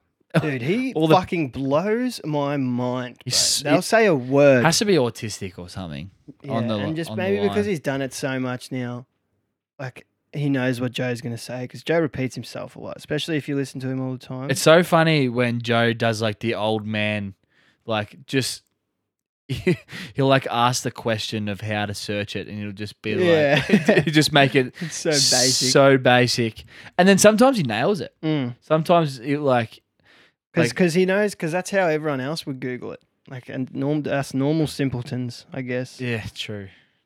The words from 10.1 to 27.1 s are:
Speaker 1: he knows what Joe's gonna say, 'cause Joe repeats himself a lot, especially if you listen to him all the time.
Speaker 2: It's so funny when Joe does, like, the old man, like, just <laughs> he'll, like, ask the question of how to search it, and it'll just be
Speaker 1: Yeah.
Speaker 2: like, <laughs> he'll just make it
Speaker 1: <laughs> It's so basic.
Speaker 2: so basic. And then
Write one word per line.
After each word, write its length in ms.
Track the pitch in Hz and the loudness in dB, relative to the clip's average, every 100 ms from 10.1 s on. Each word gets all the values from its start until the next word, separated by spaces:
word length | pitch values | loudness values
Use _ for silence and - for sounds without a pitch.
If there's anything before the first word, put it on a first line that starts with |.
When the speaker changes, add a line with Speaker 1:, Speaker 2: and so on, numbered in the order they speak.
| _ _ | _ _
Speaker 1:
he 160 | 147 143 | -4 0
knows 300 | 135 127 120 | 2 0 0
what 120 | 123 | -4
Joe's 280 | 120 127 117 | -4 -4 -4
gonna 140 | 123 117 | -8 -10
say, 280 | - 123 123 | -10 -10 -10
'cause 140 | 117 | -12
Joe 160 | - 165 | -2 0
repeats 380 | 160 - 131 - | 0 -2 -6 -6
himself 400 | 110 - - - | -14 -14 -14 -14
a 40 | |
lot, 160 | - - | -16 -14
especially 420 | - 147 156 156 | -8 -6 -4 -6
if 120 | 143 | -4
you 60 | 139 | -6
listen 260 | 131 135 | -6 -8
to 80 | 127 | -8
him 100 | 131 | -6
all 120 | 131 | -6
the 80 | 127 | -8
time. 320 | - 127 135 | -10 -10 -4
Speaker 2:
It's 100 | - | 2
so 220 | 156 165 | 8 8
funny 460 | 175 165 160 156 127 | 6 4 4 2 2
when 340 | 120 120 117 | 0 -2 -2
Joe 300 | 117 117 117 | 0 2 2
does, 280 | 117 117 110 | 2 0 0
like, 200 | 110 104 | -2 -2
the 120 | 113 | -4
old 320 | 95 107 110 107 | -2 -2 -2 -4
man, 480 | 107 107 107 101 92 _ _ _ _ - | -4 -2 -4 -6 -12 _ _ _ _ -6
like, 400 | 107 107 - - | -6 -6 -12 -4
just 340 | 135 120 - _ _ _ _ _ _ _ _ - | -2 -2 -6 _ _ _ _ _ _ _ _ -10
<laughs> 640 | 135 - 165 - - - | -4 0 -2 -4 -16 -12
he'll, 140 | - 135 | -2 2
like, 180 | 135 - | 2 2
ask 320 | 120 120 123 | 0 0 0
the 80 | 123 | -6
question 580 | - 120 107 - 110 104 | -6 -4 -4 -4 -6 -6
of 120 | 98 | -6
how 260 | 107 104 104 | -6 -4 -4
to 80 | 101 | -8
search 400 | - 104 101 104 | -6 -6 -4 -8
it, 120 | - | -10
and 120 | 104 | -10
it'll 120 | 104 | -10
just 300 | 98 104 - | -10 -12 -10
be 120 | 110 | -6
Speaker 1:
Yeah. 500 | 107 180 160 143 147 - | 0 4 4 4 2 4
Speaker 2:
like, 360 | 196 147 185 | 2 6 4
<laughs> 0 | |
he'll 100 | 151 | 4
just 180 | 151 143 | 2 4
make 220 | 147 139 | 4 4
it 220 | 139 127 - | 2 0 -4
Speaker 1:
<laughs> 20 | |
It's 140 | 165 - | -10 -6
so 140 | 170 | -2
basic. 640 | 147 135 127 131 127 127 | 2 2 2 2 2 4
Speaker 2:
so 260 | 143 139 135 | 6 8 6
basic. 680 | 127 123 123 - 113 - - - - - | 6 6 4 2 -2 -4 -20 -20 -12 2
And 100 | |
then 80 | 185 | 6